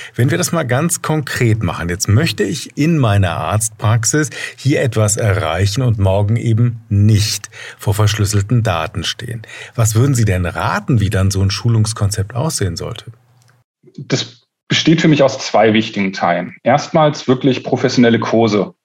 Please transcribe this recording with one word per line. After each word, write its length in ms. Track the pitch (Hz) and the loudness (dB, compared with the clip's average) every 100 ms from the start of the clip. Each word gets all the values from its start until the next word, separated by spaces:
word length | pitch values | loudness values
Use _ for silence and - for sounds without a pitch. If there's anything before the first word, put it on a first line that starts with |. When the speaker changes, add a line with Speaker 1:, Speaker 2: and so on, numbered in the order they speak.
| - | -10
Speaker 1:
Wenn 160 | - 120 | -2 0
wir 80 | 170 | 0
das 140 | 170 | -2
mal 160 | 170 131 | -2 0
ganz 340 | 123 165 - | 0 0 -2
konkret 600 | - 156 - - 120 107 | -2 -4 -4 -2 0 2
machen, 260 | 87 73 85 | -2 -4 -6
jetzt 180 | 87 - | -4 2
möchte 360 | 107 165 - | 2 2 0
ich 340 | 202 165 - - | -2 -4 -8 -2
in 220 | 151 160 | 0 2
meiner 380 | 117 101 92 76 | 2 2 2 -2
Arztpraxis 920 | 78 104 - - 107 110 110 151 139 - - - | -2 -2 -4 -2 0 0 0 0 -2 -6 -12 -6
hier 260 | 127 151 | -2 0
etwas 340 | 147 110 107 110 | 0 0 0 0
erreichen 640 | 110 90 78 85 101 139 | 0 0 0 0 0 0
und 160 | 127 107 | 0 2
morgen 380 | 98 98 101 117 | 2 2 2 0
eben 460 | 117 110 120 113 - | 0 2 0 -2 -2
nicht 640 | 101 104 107 104 - - - - - | 2 4 4 2 -4 -10 -18 -20 -8
vor 160 | - 101 | -4 0
verschlüsselten 680 | 104 - 98 104 98 123 | 0 2 0 0 0 0
Daten 420 | 107 85 80 - | 0 -2 -4 -6
stehen. 380 | 82 - - 117 - - - | -8 -8 -10 -12 -14 -18 -10
Was 220 | - 110 110 | -2 0 2
würden 180 | 139 | 2
Sie 120 | 127 107 | 2 2
denn 200 | 92 85 | 0 -2
raten, 540 | 82 107 185 208 120 | -2 -2 -2 0 0
wie 100 | 95 | 2
dann 220 | 95 95 | 2 2
so 100 | 95 | 2
ein 80 | 95 | 0
Schulungskonzept 840 | - 117 113 107 - 101 101 98 120 | 0 0 2 0 0 -2 -2 -4 -4
aussehen 400 | 156 - 92 82 | -4 -2 -4 -4
sollte? 300 | 85 - - - _ _ _ _ _ _ _ - | -8 -10 -14 -20 _ _ _ _ _ _ _ -18
Speaker 2:
Das 460 | 143 - - - _ _ - | -6 -4 -4 -14 _ _ -6
besteht 340 | 131 156 160 | 0 2 4
für 60 | 170 | 4
mich 160 | 147 | 4
aus 160 | 135 - | 2 0
zwei 340 | - 107 110 | -2 2 4
wichtigen 400 | 110 110 104 98 | 2 0 -4 -4
Teilen. 420 | 95 92 87 90 - | -2 -2 -2 -4 -6
Erstmals 680 | 143 143 - 165 151 143 - | 0 0 0 2 2 0 -2
wirklich 360 | 123 139 123 | 0 2 0
professionelle 560 | - 127 131 127 120 117 | -2 -2 0 4 4 4
Kurse 560 | - 110 113 104 90 - | 0 2 2 2 -2 -6